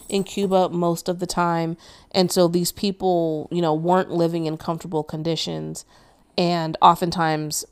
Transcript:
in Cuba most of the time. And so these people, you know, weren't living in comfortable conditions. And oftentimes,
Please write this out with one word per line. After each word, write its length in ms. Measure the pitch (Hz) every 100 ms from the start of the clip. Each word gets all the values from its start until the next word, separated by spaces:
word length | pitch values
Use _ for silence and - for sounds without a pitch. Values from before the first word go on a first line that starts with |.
| -
in 140 | 202
Cuba 460 | 190 - 196 190 180
most 400 | 175 175 170 -
of 100 | 180
the 80 | 175
time. 500 | - 175 170 165 170 - - -
And 180 | - 180
so 160 | 196 175
these 240 | 175 175
people, 760 | - 202 190 185 175 165 156 -
you 120 | 175
know, 120 | 165
weren't 380 | 156 165 185 -
living 340 | 170 170 170 160
in 120 | 156
comfortable 440 | - 160 170 156
conditions. 800 | 151 156 160 156 - 160 156 160 - _ _ _ _ -
And 380 | 175 170 160 160
oftentimes, 840 | 185 170 170 175 160 156 151 - -